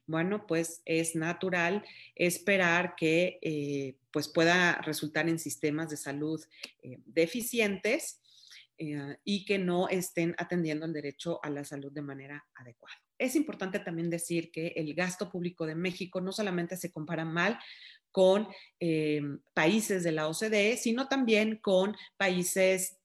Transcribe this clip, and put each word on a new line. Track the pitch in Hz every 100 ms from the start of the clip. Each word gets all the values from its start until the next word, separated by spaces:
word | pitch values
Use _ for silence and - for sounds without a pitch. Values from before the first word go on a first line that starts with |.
| -
bueno, | 160 180 208 -
pues | 165 165 - -
es | 165 165
natural | 165 160 175 190 175 170 208 - - -
esperar | - 175 175 202 196 175 170 180 -
que, | 160 165 180 -
eh, | 160 151 143 139 135 - _
pues | 151 147
pueda | 170 165 180 175 -
resultar | 156 147 151 156 165
en | 165
sistemas | 147 - 151 151 165
de | 151
salud, | 143 143 151 156 - - - _
eh, | 127 123
deficientes, | - 160 165 240 226 233 208 190 208 302 - - _ _ - - - -
eh, | 151 147 139 -
y | - 202
que | 202 196
no | 180 175 190
estén | 185 180 - 165 -
atendiendo | 175 175 160 151 160
el |
derecho | 151 143 - 170 156
a | 147
la | 143
salud | 143 139 139
de | 143
manera | 143 135 139 143 -
adecuada. | - 123 - - - _ -
Es | 254 320
importante | 302 - 185 185
también | 170 165 170
decir | 170 - 170 165
que | 160 170 170
el | 156
gasto | 151 180 - 185
público | 180 175 175 160
de |
México | 160 180 180 180 185
no | 185
solamente | 190 202 175 170 180
se | 170
compara | - 156 165 165
mal | 165 190 233 - - - - _
con, | 190 185 202 220 - - _
eh, | 170 160 151 151 147 139 -
países | - 156 214 214 190
de | 170
la | 156 156
O |
C | 165 220
D | 214 208
E, | 240
sino | 240 233 269
también | 277 233 208 220 220
con | 208 185 196 214 - -
países, | 196 180 175 190 185 185 185 -